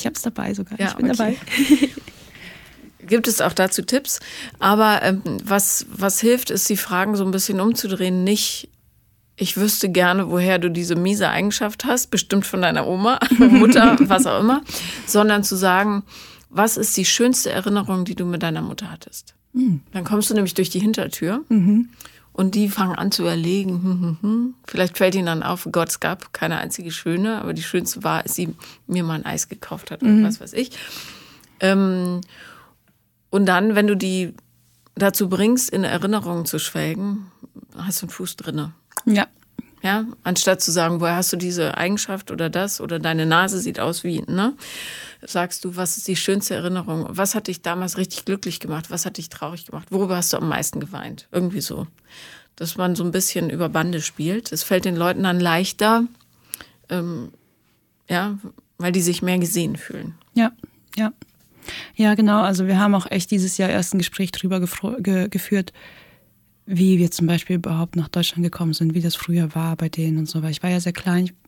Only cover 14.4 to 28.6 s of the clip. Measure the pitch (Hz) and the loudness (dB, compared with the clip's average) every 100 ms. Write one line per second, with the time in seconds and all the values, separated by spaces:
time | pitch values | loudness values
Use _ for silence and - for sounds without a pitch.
14.4 | 214 277 - - - - - 208 214 208 | 4 2 -2 -10 -10 -10 2 4 6 4
15.4 | 202 185 190 185 208 202 196 - - - | 2 2 2 4 2 -2 -6 -16 -20 -20
16.4 | - 165 220 - 214 - 180 - 240 254 | -6 2 2 2 -2 0 2 2 2 2
17.4 | - - 196 202 196 185 180 180 175 175 | 0 -2 0 -2 0 -2 -2 -4 -4 -2
18.4 | 170 160 165 - 185 160 - - - _ | -4 -4 -6 -8 -12 -14 -18 -20 -20 _
19.4 | _ 247 254 151 - 190 170 214 208 214 | _ 0 2 0 -4 -8 -2 0 2 0
20.4 | 185 - 185 180 214 220 - - 165 240 | 0 0 -2 0 0 0 -4 -4 -4 -2
21.4 | 320 220 180 214 240 - - - _ - | 2 4 6 4 2 -6 -20 -20 _ -2
22.4 | 190 208 208 202 185 - 196 185 170 165 | 0 2 0 0 -2 0 -2 0 0 0
23.4 | 165 196 190 180 185 180 175 160 208 226 | 0 0 0 0 0 0 0 -2 0 0
24.4 | 247 - - - 180 - 185 190 170 165 | -2 -6 -8 -2 0 2 2 2 0 -2
25.4 | - 180 165 175 160 - 156 180 - - | -2 -4 -2 0 0 -2 -4 -4 -10 -6
26.4 | 165 160 - - 170 160 165 175 214 220 | -4 -4 -6 -8 -10 -8 -4 0 0 -2
27.4 | 170 165 - 180 170 - 160 160 - - | -6 -6 -4 -4 -4 -4 -2 -2 -2 -4
28.4 | 165 160 | -6 -8